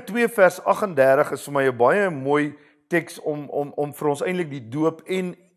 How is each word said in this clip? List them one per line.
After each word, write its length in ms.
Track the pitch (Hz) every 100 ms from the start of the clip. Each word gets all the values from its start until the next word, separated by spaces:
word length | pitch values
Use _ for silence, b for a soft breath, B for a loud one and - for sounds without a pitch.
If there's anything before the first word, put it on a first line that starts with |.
| -
twee 220 | 220 233
vers 300 | 233 185 -
agtendertig 680 | - 196 208 151 131 135 147 143
is 80 |
vir 100 | -
my 100 | 143 135
'n 80 | 120
baie 340 | 120 185 196
mooi 440 | 147 131 147 147 143 b b _
teks 300 | 170 160 -
om, 280 | - 147 147
om, 220 | - 143 -
om 160 | 147
vir 160 | 139 151
ons 140 | 143
eintlik 280 | - 180 170
die 180 | 135 113
doop 320 | 135 160 160 -
en, 280 | 185 185 - _